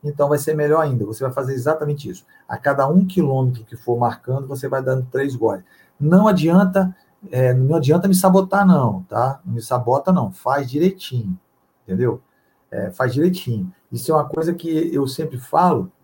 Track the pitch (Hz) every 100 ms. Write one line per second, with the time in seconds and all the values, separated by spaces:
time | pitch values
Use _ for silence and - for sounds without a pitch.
0 | 147 147 143 147 143 156 147 156 156 120
1 | 104 110 131 131 131 131 120 156 147 147
2 | - 180 _ _ _ 117 143 139 139 175
3 | 190 185 147 131 127 123 - 117 - 120
4 | 120 117 - 135 135 135 135 131 131 131
5 | 127 131 139 123 110 98 - _ _ _
6 | 147 180 220 180 156 180 190 190 185 -
7 | _ _ 202 127 127 127 131 160 131 170
8 | 185 185 190 185 190 196 196 160 120 95
9 | 92 107 131 139 - 117 110 123 117 135
10 | - 180 110 92 123 139 123 139 180 185
11 | - 127 104 90 _ _ _ _ - 95
12 | 123 - _ _ _ _ _ - 98 -
13 | 131 120 175 180 - 110 185 - _ 117
14 | - 156 139 - 165 175 165 160 170 143
15 | 131 - 156 127 - - 180 135 95 _